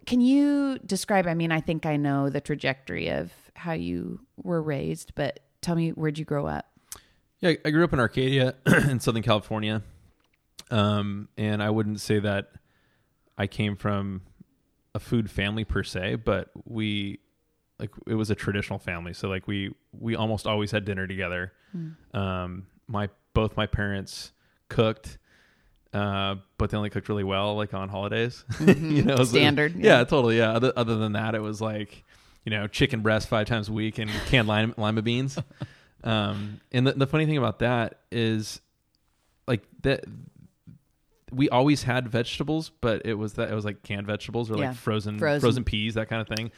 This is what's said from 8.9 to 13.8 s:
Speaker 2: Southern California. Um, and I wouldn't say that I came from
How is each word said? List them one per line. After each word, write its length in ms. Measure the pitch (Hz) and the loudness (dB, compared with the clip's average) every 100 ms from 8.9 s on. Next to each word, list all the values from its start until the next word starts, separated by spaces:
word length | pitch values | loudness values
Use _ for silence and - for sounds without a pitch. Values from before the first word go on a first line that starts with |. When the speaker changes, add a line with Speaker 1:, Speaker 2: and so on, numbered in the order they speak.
| 127 | 2
Speaker 2:
Southern 240 | - 113 | 2 0
California. 600 | 110 107 - 110 107 110 - - _ _ _ _ _ - - | 2 2 2 -2 0 -2 -4 -14 _ _ _ _ _ -20 -2
Um, 600 | 113 104 104 101 101 104 - | 2 2 2 0 -4 -8 -4
and 260 | 107 107 | -2 0
I 60 | 107 | 2
wouldn't 320 | 110 107 104 | 2 0 -2
say 180 | - 107 | 0 2
that 320 | 104 101 - - _ _ _ _ _ _ _ - | 2 -2 -4 -14 _ _ _ _ _ _ _ -6
I 100 | 101 | -4
came 300 | - 107 | -2 -2
from 440 | 101 | -2